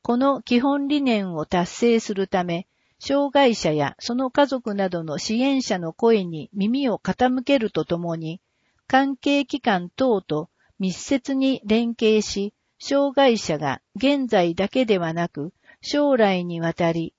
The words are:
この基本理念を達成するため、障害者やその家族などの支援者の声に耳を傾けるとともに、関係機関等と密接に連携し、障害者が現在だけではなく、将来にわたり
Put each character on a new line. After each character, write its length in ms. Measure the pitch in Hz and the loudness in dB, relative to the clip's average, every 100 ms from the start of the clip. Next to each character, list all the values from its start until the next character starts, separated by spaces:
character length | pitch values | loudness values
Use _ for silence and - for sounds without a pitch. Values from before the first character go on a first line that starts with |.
こ 160 | - 240 | -2 0
の 240 | 277 269 | 0 0
基 180 | - 240 | 0 2
本 280 | 277 285 277 | 2 0 0
理 140 | 294 | 0
念 340 | 269 220 190 165 | 2 0 -2 -6
を 100 | 156 | -2
達 260 | 180 180 | -2 -2
成 280 | - 240 226 | 0 2 2
す 120 | - | 0
る 140 | 196 190 | -6 -2
た 160 | 185 | -2
め、 240 | 180 170 - _ _ _ | -2 -6 -8 _ _ _
障 320 | - 277 285 | -2 0 2
害 240 | 277 269 214 | 4 4 2
者 160 | 165 | 0
や 240 | 151 139 - | 0 -2 -4
そ 140 | - 240 | -6 -4
の 140 | 262 | -2
家 160 | - 285 | 2 2
族 300 | 262 226 202 | 0 -4 -2
な 140 | 190 | -2
ど 140 | 175 | -2
の 160 | 160 147 | -6 -6
支 160 | - 220 | -4 0
援 260 | 269 277 | 0 0
者 180 | - 190 | -2 -4
の 140 | 165 | -4
声 320 | - 233 220 180 | 0 2 2 0
に 240 | 156 - | -8 -10
耳 360 | 202 202 262 269 | -2 0 0 0
を 80 | 185 | -2
傾 460 | - - 254 254 | -4 0 0 0
け 160 | 247 277 | 0 0
る 120 | 220 | 0
と 140 | - 156 | -4 -4
と 120 | 170 | -4
も 180 | 175 165 | -4 -6
に、 240 | 160 170 _ _ _ _ - | -8 -10 _ _ _ _ 0
関 280 | 269 277 269 | 2 2 -2
係 300 | 285 285 269 | 0 0 0
機 160 | 285 | -4
関 280 | - 190 175 | 0 -2 -4
等 320 | - 262 202 | -2 0 0
と 280 | - 151 170 _ _ _ | -2 -6 -6 _ _ _
密 180 | 190 - | -4 -4
接 380 | - 277 - 269 | -2 -2 -2 0
に 260 | 269 262 208 | 0 0 0
連 300 | 220 233 233 | 0 0 0
携 240 | 220 214 | 2 2
し、 320 | 208 196 202 _ _ _ | 0 -6 -6 _ _ _
障 340 | - 277 277 269 | -2 0 2 4
害 220 | 277 226 | 4 4
者 200 | - 151 | -2 -2
が 240 | 147 127 _ 196 | -2 -4 _ -2
現 340 | 269 285 254 | 0 0 2
在 240 | 202 175 | 2 2
だ 140 | 170 196 | 0 -2
け 180 | 262 233 | 0 2
で 120 | 190 | 2
は 160 | 165 | 0
な 160 | 165 175 | -2 -4
く、 240 | - 156 _ _ _ | -6 -10 _ _ _
将 340 | - 294 294 254 | -4 0 2 4
来 280 | 208 185 175 | 4 2 -4
に 140 | 170 | -4
わ 120 | 165 | -4
た 180 | - 170 | 0 0
り 220 | 165 165 | 0 -6